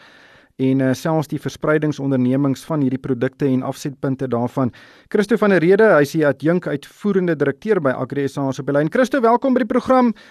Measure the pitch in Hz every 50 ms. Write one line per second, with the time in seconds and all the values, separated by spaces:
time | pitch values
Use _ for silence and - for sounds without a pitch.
0 | - - - - - - - _ _ _ _ - 135 131 131 135 131 131 127 127
1 | - 170 160 160 147 - 156 143 - 139 - - - 156 151 156 151 151 143 -
2 | 139 139 135 127 127 123 131 135 143 139 131 - - - 160 151 139 127 131 131
3 | - 135 131 120 127 131 - - 147 135 131 127 131 139 135 - - 151 127 -
4 | - 139 131 131 139 127 120 117 120 120 - 143 131 117 - - - - - -
5 | _ _ - 208 202 - 240 - 214 202 190 170 156 175 196 202 220 214 175 147
6 | 147 135 - 160 151 143 131 - 131 156 175 180 - 160 147 139 - - - _
7 | - 208 196 190 180 175 160 139 143 143 139 - - 214 214 180 147 135 123 -
8 | 131 120 139 139 139 131 - 147 139 135 131 - 135 139 139 143 151 156 - 247
9 | 254 - - 277 226 226 240 233 - 269 247 240 254 214 247 247 - - 262 254
10 | 247 240 202 - - -